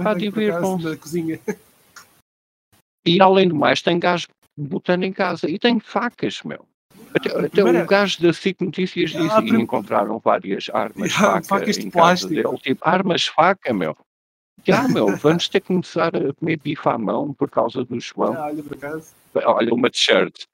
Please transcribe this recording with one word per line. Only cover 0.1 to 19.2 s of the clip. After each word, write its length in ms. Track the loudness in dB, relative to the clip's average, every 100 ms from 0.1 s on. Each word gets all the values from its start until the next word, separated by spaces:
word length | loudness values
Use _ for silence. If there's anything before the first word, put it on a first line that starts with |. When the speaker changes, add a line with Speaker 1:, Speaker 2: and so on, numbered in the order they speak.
Speaker 2:
tenho 180 | -2 -2
por 100 | -2
acaso 340 | -2 0 -2 -2
Speaker 1:
divirtam-se. 80 |
Speaker 2:
na 120 | -4 -8
cozinha. 440 | -6 -6 -4 -6 -8
<laughs> 300 | -10 _ _ _ -20 -20 _ _ _ _ _ _ _ _ _ 0
Speaker 1:
E 140 | 6
além 240 | 6 6 4
do 60 |
mais, 260 | 2 2 2
tem 200 | 0 0
gás 220 | 0 -2
de 60 | -4 _ _ -12 -8
botano 360 | -6 -2 -2
em 80 | -2
casa 360 | -4 -4 -2 -4
e 120 | 0
tem 180 | 0 0
facas, 640 | -2 -4 -4 -4 -6 -6
meu. 240 | -10 -12 -16 _ _ -20 -4
Até, 160 | -2 -2
Speaker 2:
Ah, 80 | -2
Speaker 1:
até 100 | 0
Speaker 2:
primeira 360 | 2 4 4
Speaker 1:
o 20 | 4
gajo 340 | 4 2 2
da 120 | 2
sic 280 | 2 -2 -2
Notícias 520 | -4 -2 -4 -2 -4
Speaker 2:
Ah, 40 | 0
Speaker 1:
disse, 180 | 2 2
e 100 | 4
Speaker 2:
prim-, 140 | 2
Speaker 1:
encontraram 560 | 2 -4 -2 -2 0 0
várias 500 | 2 2 0 -6 -2
armas 420 | -4 -4 -4 -4
Speaker 2:
<laughs> 20 |
ah, 200 | 2 2
Speaker 1:
faca 80 | 2
Speaker 2:
facas 320 | -2 -2 -2 -4
de 100 | -2
Speaker 1:
em 40 |
casa 360 | 4 4 4 0
Speaker 2:
plástico. 80 |
Speaker 1:
dele. 240 | -2 -2 -4
Tipo, 220 | -4 -2
armas 440 | 0 0 0 -2 -2
faca, 460 | 2 2 2 -2
meu. 240 | -2 -2 -6 _ _ _ _ _ _
Já, 240 | 0 2 2
meu, 180 | 2 2
Speaker 2:
<laughs> 160 | 2
Speaker 1:
vamos 260 | 2 2 0
ter 120 | -4
que 80 | 0
começar 480 | -2 -2 -2 -2 -2
a 180 | -4
comer 240 | -4 -4 -4
bife 300 | -4 -2 -2
à 100 | 0
mão 340 | -2 -4 -4
por 160 | -4 -2
causa 360 | 0 -2 -2
do 160 | -6 -8
João. 320 | -10 -2 -2
Speaker 2:
Ah, 120 | -2 -6
olha, 160 | -8
por 120 | -12 -12
acaso. 380 | -10 -10 -12 _